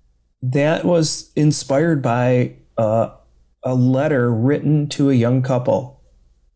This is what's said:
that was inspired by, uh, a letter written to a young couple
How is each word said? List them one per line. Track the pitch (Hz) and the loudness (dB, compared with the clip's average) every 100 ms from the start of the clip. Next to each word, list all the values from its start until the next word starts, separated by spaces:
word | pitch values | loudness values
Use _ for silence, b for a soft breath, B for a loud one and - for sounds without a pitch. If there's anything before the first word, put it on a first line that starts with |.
| _ _ _ _ | _ _ _ _
that | 131 139 147 170 | -4 0 0 0
was | - 175 156 - - - | 0 0 0 -4 -6 0
inspired | 151 147 - 139 165 147 | 0 0 -2 0 2 0
by, | 127 120 123 127 127 - _ - | 0 0 2 2 0 -6 _ -4
uh, | 107 113 - - _ _ _ _ | 0 0 -2 -6 _ _ _ _
a | 123 | -4
letter | 127 127 131 151 139 120 | 0 2 2 0 0 0
written | 113 127 147 143 151 143 | 0 0 0 0 0 -2
to | - 139 | -2 0
a | |
young | 131 117 131 | 2 2 0
couple | 127 123 123 104 - - _ _ _ _ _ | 0 -2 0 -2 -4 -16 _ _ _ _ _